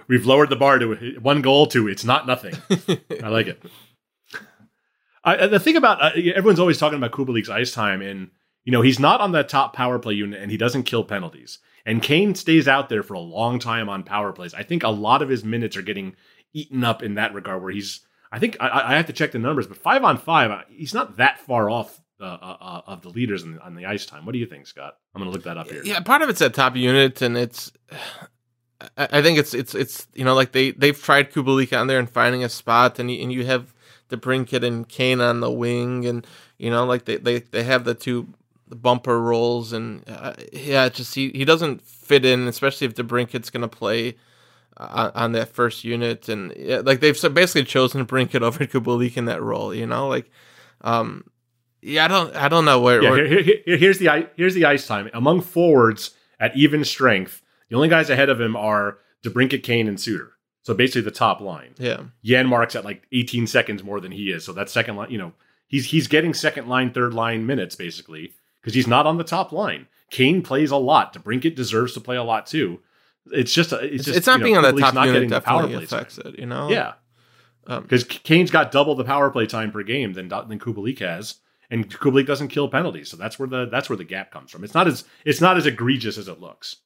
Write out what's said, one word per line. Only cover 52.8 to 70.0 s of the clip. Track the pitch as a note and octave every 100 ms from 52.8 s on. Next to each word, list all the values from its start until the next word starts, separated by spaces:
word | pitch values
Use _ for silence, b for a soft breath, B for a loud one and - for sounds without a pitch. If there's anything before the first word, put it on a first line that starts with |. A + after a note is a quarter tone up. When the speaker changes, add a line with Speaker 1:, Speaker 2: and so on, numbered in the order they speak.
Speaker 2:
where, | B2 A#2+
Speaker 1:
Yeah, | A2
Speaker 2:
where | C3 D3
Speaker 1:
here, | F3+
here, | E3+ G#3+
here, | - F3
here's | F#3 F#3+
the | F3
i-, | D3+ E3 -
here's | F3+ F3+
the | D3+
ice | C#3+ -
time | G#2 G#2
among | A#2 C3 F3+
forwards | - E3+ F3 C#3+ A2+ G#2 - b b b
at | A2 B2+
even | D3 D3+
strength. | C#3+ - C3 G2+ F#2 - _ _ -
The | A#2
only | D#3
guys | E3 D#3
ahead | C3 C#3
of | B2
him | A#2 A2
are | G#2+ G#2 G2+ G2+ b b
DeBrincat, | A#2+ A#2+ C3 C#3
Kane, | - A#2 A2
and | G2
Suter. | - F#2+ A1+ _ _ _
So | -
basically | G#2 B2+ B2+
the | G#2+
top | - A2+ -
line. | G2+ D#2 B1+ -
Speaker 2:
Yeah. | B2 - - _
Speaker 1:
Janmark's | G#2 B2 C3 A#2+ A2+ A#2+
at, |
like, | G2+ G2 _
eighteen | B2+ A#2+ A#2+ A2+
seconds | B2 A2+ G#2
more | G2 G2+
than | F#2
he | F#2 G2+
is. | E2+
So | D#2+
that | F2+ G2+
second | A#2+ A2+ G2+
line, | G#2
you | A#2
know, | F2 - _ _ _
he's, | C#3 A#2+
he's | D#3+ A#2
getting | D3+ E3+
second | - - - A#2+
line, | B2+ B2+
third | B2 B2
line | A2+ A2+ A2+ A2
minutes | C3+ F2 -
basically | F2+ - - D#2+ E2 _ _ _
'cause | -
he's | A2 A#2+
not | B2 D3+
on | E3
the |
top | D#3+ E3+ F3
line. | D#3 G3+ D#2 - _